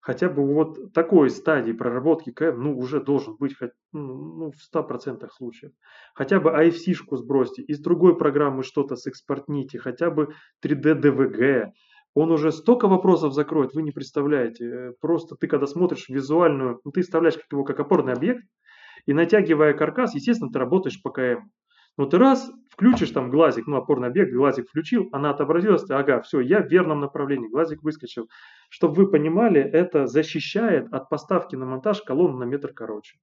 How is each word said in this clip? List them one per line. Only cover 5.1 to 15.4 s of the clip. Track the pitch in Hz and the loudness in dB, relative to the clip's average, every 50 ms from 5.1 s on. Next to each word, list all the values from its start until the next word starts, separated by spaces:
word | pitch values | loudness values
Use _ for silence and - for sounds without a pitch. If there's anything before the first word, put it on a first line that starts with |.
| 123 110 - 104 _ | -12 -12 -14 -20 _
случаев. | _ 131 117 113 - - 151 _ _ _ _ - - - _ _ | _ -14 -14 -14 -16 -20 -20 _ _ _ _ -20 -20 -20 _ _
Хотя | - 139 135 196 196 | -6 0 2 2 4
бы | 147 156 156 | 4 4 4
I | 151 160 165 | 6 6 6
F | 170 170 | 4 2
C-шку | - 190 175 - - - 143 127 | -2 -2 -2 -2 -2 -8 -8 -8
сбросьте, | 117 123 135 135 127 123 - - 143 | -4 0 2 2 2 0 -2 -12 -8
из | - 147 143 | -8 -8 -6
другой | 147 170 175 156 170 185 170 170 | 0 0 0 4 6 4 6 6
программы | 160 151 139 143 147 143 135 131 131 | 2 0 2 2 0 0 0 -4 -8
что-то | - _ - 139 139 139 123 | -6 _ -4 -4 -4 -4 -10
сэкспортните, | - 143 131 - _ _ 143 143 139 - 147 143 131 139 - - | -10 -12 -12 -14 _ _ -8 -8 -6 -8 -6 -6 -6 -8 -12 -12
хотя | - - 120 - 165 170 | -10 -10 -6 -4 -4 -2
бы | 156 147 151 143 - - _ _ _ _ | 0 -2 -2 -4 -4 -18 _ _ _ _
три | - 143 151 | -4 -4 -4
дэ | 139 139 151 160 | 0 2 2 2
Д | 139 127 147 | 4 4 2
В | 127 120 135 - | 4 4 0 -2
Г. | - 107 120 135 139 123 107 101 _ _ _ _ _ _ _ _ _ | 0 0 0 2 2 0 -2 -4 _ _ _ _ _ _ _ _ _
Он | 143 156 165 | 0 2 2
уже | 165 156 147 160 | 2 2 2 0
столько | 156 156 - - 240 240 233 202 | -2 -2 2 2 2 4 4 2
вопросов | 190 180 185 196 180 156 156 147 131 | 2 4 4 4 4 4 2 0 0
закроет, | 143 151 147 160 156 135 123 - | -2 -4 -2 0 0 0 0 -2
вы | 151 160 | -6 -6
не | 151 | -6
представляете. | 139 - 135 - _ 151 143 143 151 139 123 113 113 - 120 117 | -8 -10 -14 -8 _ -4 -2 0 0 0 0 -2 -4 -8 -12 -10
Э, | 120 123 127 123 123 _ | -10 -10 -12 -14 -16 _
просто | - 185 170 160 165 - - | -4 -2 -2 -2 -2 -8 -10
ты, | - | -8